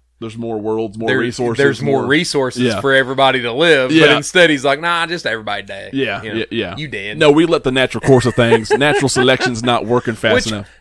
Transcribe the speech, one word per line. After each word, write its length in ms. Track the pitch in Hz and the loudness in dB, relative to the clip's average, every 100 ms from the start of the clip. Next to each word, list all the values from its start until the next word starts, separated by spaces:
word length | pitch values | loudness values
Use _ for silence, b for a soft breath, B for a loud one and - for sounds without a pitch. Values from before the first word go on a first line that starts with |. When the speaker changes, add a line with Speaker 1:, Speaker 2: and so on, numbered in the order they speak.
| _ _ | _ _
Speaker 1:
There's 160 | 113 110 | -14 -10
more 220 | 117 110 | -8 -6
worlds, 380 | 107 110 113 107 | -4 -4 -6 -6
more 100 | 113 | -4
Speaker 2:
there, 100 | 131 | -2
Speaker 1:
resources, 440 | 120 123 120 117 | -2 -4 -4 0
Speaker 2:
there's 200 | 139 135 | 0 0
more 180 | 143 135 | -2 -2
Speaker 1:
more 80 | 120 | 0
Speaker 2:
resources 520 | 147 175 147 131 123 | 0 0 -2 -2 -2
Speaker 1:
Yeah. 180 | 123 - | -2 0
Speaker 2:
for 120 | 139 | 2
everybody 460 | 135 127 135 135 131 | 2 2 2 2 2
to 100 | 120 | -2
live, 400 | 120 170 147 131 | 0 4 4 4
Speaker 1:
Yeah. 140 | 156 151 | 4 6
Speaker 2:
but 100 | 123 | 4
instead 340 | 110 185 170 | 2 4 4
he's 140 | 147 | 4
like, 160 | 139 143 | 0 0
"Nah, 260 | 170 170 165 | 0 -2 -2
just 200 | 170 120 | -4 -4
everybody 360 | 113 107 101 | -4 -6 -8
dead." 320 | 98 98 98 | -8 -14 -8
Speaker 1:
Yeah, 280 | 135 120 101 | -4 -4 -4
Speaker 2:
You 80 | 110 | -6
know, 60 | 110 | -6
Speaker 1:
yeah, 60 | 101 | -4
yeah. 260 | 117 95 98 | -4 -6 -6
Speaker 2:
"You 120 | 151 | -10
dead." 300 | 107 101 143 | -8 -8 0
Speaker 1:
No, 120 | 156 | 4
we 160 | 147 165 | 4 4
let 160 | 165 | 2
the 60 | 131 | 0
natural 300 | 131 127 113 | 0 -2 -2
course 260 | - 131 120 | 4 4 4
of 80 | |
things. 360 | 120 117 113 110 | 2 2 2 2
Speaker 2:
<laughs> 60 | - | 0
Speaker 1:
Natural 320 | 147 - 135 | 2 0 0
selection's 540 | 131 127 127 381 113 | 0 2 2 -2 -2
not 240 | 123 120 104 | -2 -2 0
working 280 | 120 123 | -2 -2
fast 200 | 110 113 | -4 0
Speaker 2:
Which, 120 | 107 110 | 0 -2
Speaker 1:
enough. 200 | 104 98 B | -8 -12 B